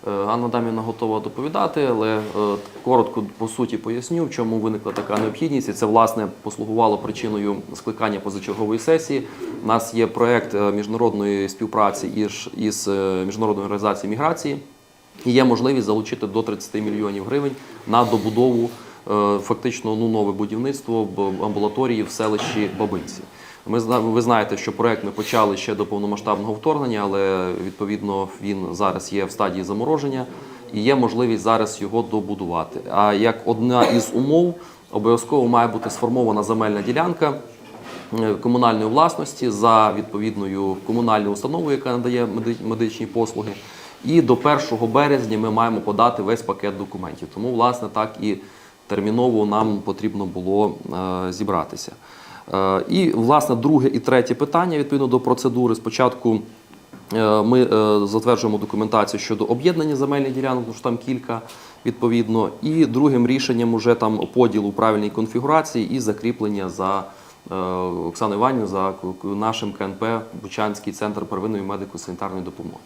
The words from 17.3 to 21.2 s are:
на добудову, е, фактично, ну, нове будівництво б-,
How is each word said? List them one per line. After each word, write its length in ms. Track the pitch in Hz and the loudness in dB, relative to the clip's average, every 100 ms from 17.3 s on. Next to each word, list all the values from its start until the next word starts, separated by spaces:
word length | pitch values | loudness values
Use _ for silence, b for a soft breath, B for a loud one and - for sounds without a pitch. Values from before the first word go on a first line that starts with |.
| 139 143 135 B B - | -2 -2 -6 B B 2
на 180 | 113 117 | 4 4
добудову, 640 | 110 107 110 127 120 117 B B B - | 2 2 4 4 4 0 B B B -2
е, 280 | 104 101 101 | 2 4 2
фактично, 560 | 101 110 123 117 113 110 | 0 -2 -2 -4 -4 0
ну, 140 | 113 | 2
нове 220 | 110 101 | 2 0
будівництво 760 | 98 104 110 131 139 - 113 104 | 0 -2 -2 -4 -4 -2 -2 -2
б-, 380 | 92 | -2